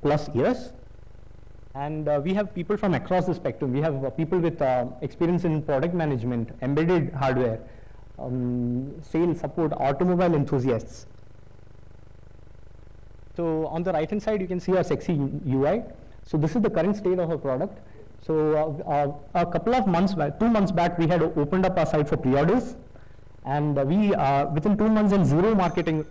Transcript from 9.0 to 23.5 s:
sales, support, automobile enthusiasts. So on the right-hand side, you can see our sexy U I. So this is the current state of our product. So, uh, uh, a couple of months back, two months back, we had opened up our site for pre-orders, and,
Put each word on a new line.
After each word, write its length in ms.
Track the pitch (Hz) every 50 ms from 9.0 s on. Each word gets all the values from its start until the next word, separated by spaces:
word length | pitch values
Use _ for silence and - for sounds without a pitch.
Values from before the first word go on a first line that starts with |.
sales, 380 | 156 - - 160 170 175 156 -
support, 320 | - 143 - - 165 151 151
automobile 580 | - 131 135 143 135 180 180 180 175 185 175 170
enthusiasts. 720 | 147 143 - - 135 123 135 117 110 - - - - - - - - - - - - - - - - - - - - - - - - - - - - - - - - - - - - - - - - - - - - - - - - - - -
So 300 | - 170 165 160 156 160
on 160 | 147 156 170
the 100 | 175 190
right-hand 300 | 180 151 160 156 214 214
side, 180 | - - 214 208
you 60 | 190
can 140 | 175 185 180
see 160 | - - 185
our 80 | 185 160
sexy 300 | - 151 - - - 175 143 139 135 143 147 -
U 200 | 139 131 135 135
I. 160 | 147 185 233 226 - - - - - - - -
So 120 | - - 156
this 160 | 147 165 -
is 80 | 247
the 80 | 208 214
current 260 | - 170 160 196 202
state 220 | 208 - 180 185 180
of 120 | 175 160
our 80 | 170 151
product. 400 | - 139 127 127 170 196 - - - - - - - - - - -
So, 100 | - 160 156 156 156 156 151 156 156 143 143 -
uh, 20 | -
uh, 240 | 147 147 147 143 143 - - - -
a 120 | 175 175
couple 280 | 175 - 160 156 220 247
of 140 | 262 214 196
months 260 | 175 170 190 190 196
back, 240 | 175 147 147 147 -
two 100 | 214 233
months 220 | 226 214 196 160
back, 260 | - 170 175 175 175
we 120 | 170 165 151
had 140 | 180 170
opened 440 | 156 165 - 156 143 143 - 185 185
up 100 | 185 185
our 100 | 175 160
site 220 | 151 - 151 147 147
for 80 | 165
pre-orders, 600 | - - 127 131 139 151 165 214 254 - - - - - - - - - - - - - - - - -
and, 320 | 139